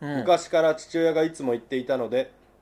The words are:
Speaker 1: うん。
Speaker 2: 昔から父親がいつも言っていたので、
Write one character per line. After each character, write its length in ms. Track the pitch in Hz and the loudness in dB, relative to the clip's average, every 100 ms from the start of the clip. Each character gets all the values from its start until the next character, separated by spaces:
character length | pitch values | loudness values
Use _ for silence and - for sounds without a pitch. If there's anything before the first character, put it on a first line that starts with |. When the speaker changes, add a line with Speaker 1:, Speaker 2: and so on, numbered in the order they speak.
Speaker 1:
う 60 | 147 | -8
ん。 80 | 143 | -4
Speaker 2:
昔 300 | 123 170 - | 2 2 2
か 160 | 170 | 2
ら 100 | 160 | 2
父 240 | 156 - 165 | 0 -4 0
親 160 | 165 | 2
が 100 | 160 | 2
い 100 | 160 | 0
つ 100 | 160 | -2
も 80 | 135 | -4
言 100 | 120 | -4
っ 20 | |
て 120 | - 131 | -2 -6
い 100 | 127 | -2
た 120 | 131 | -4
の 120 | 113 | -2
で、 220 | 123 131 - _ _ | -2 -4 -8 _ _